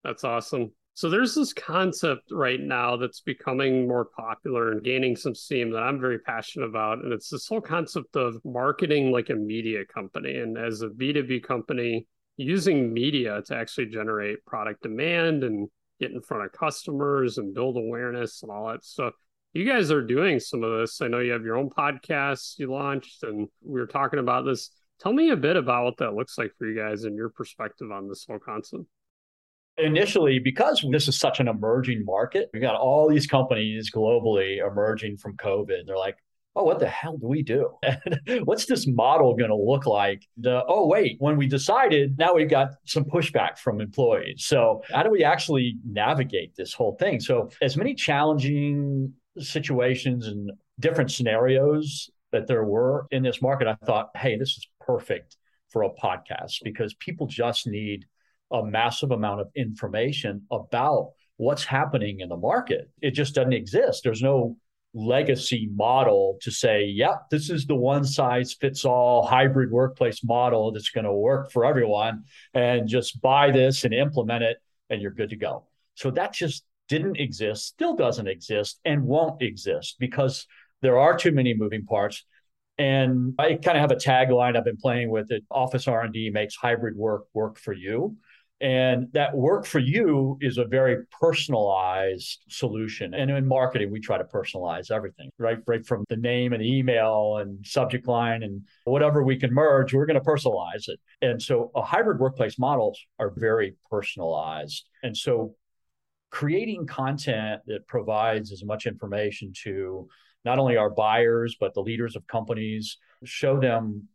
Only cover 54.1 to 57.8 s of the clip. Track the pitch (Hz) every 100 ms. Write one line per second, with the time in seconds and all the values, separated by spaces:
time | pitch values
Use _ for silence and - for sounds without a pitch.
54.1 | - 135 110 135 - - _ - 120 -
55.1 | 92 - - _ _ _ 113 98 - 101
56.1 | 92 - - - - 110 - 110 - -
57.1 | 170 143 - 117 113 113 104